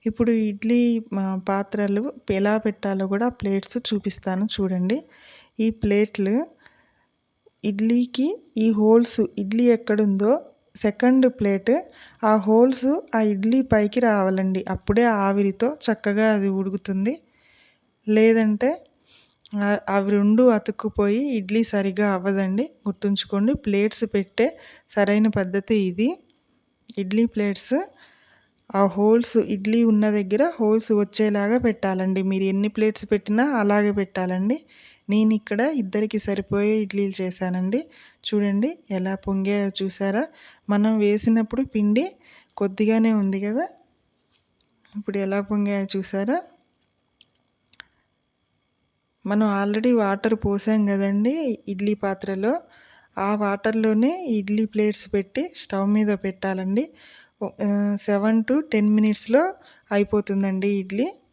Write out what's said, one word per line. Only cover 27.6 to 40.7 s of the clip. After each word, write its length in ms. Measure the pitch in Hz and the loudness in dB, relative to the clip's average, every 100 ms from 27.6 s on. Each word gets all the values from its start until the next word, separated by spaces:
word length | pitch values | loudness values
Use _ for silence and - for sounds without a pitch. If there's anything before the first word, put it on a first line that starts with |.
| - 269 381 _ - _ _ _ _ _ _ | -4 -4 -4 _ -20 _ _ _ _ _ _
ఆ 120 | 196 196 | 0 0
హోల్స్, 500 | 180 208 226 240 233 | 2 2 2 2 0
ఇడ్లీ 480 | - 202 196 226 | 0 -2 0 2
ఉన్న 260 | 233 214 214 | 4 4 2
దగ్గర 420 | 208 196 208 311 339 | 0 0 0 0 0
హోల్స్ 320 | 214 220 220 | 0 0 2
వచ్చేలాగా 680 | 208 202 - 214 208 202 240 | 0 0 0 0 0 0 0
పెట్టాలండి. 640 | 247 214 196 185 185 190 | 0 -2 -2 -2 0 0
మీరు 220 | 190 190 | 0 0
ఎన్ని 240 | 190 196 208 | 0 0 -2
ప్లేట్స్ 380 | 208 214 214 208 | 0 -2 -2 -4
పెట్టినా 440 | 208 - 214 277 262 | -4 0 0 0 0
అలాగే 360 | 208 208 208 | 2 2 2
పెట్టాలండి. 720 | 202 190 - 180 185 196 294 _ - - _ - | 0 -4 -4 -4 -2 -2 -2 _ -20 -20 _ -2
నేను 240 | 208 220 | 0 2
ఇక్కడ 260 | 220 - 208 | 0 -2 -2
ఇద్దరికి 580 | 262 302 196 208 214 214 | 0 -2 -4 -2 -2 -4
సరిపోయే 580 | - 202 196 202 208 220 | -4 -6 -2 -2 0 0
ఇడ్లీలు 460 | 208 196 202 190 | -2 -2 -4 -2
చేశానండి. 680 | 185 180 185 180 185 226 330 - - _ - | -6 -4 -4 -2 -2 -2 -4 -16 -20 _ -4
చూడండి 520 | 208 202 196 247 339 _ | 0 0 0 -2 -4 _
ఎలా 240 | 190 185 | -4 -4
పొంగాయో 720 | 190 196 196 190 202 196 190 | -6 -4 -2 0 0 -2 -4
చూసారా, 420 | 190 - 196 202 320 - - - | -6 -4 -2 -2 -4 -8 -20 -20
మనం 300 | - | -2